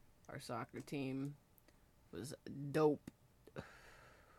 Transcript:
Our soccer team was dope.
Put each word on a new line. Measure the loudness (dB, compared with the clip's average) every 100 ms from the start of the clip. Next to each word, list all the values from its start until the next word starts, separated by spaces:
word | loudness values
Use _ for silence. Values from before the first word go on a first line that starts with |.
| -20 -20 -10
Our | -8
soccer | -2 -2 -2 -6
team | -2 0 0 0 0 -4 -14 -20 -20 -20 -20 -20 -10
was | -6 -6 -6 -8 -4 2
dope. | 8 8 8 -2 -16 -20 -20 -14 -10 -10 -12 -18 -18 -20 -20 -20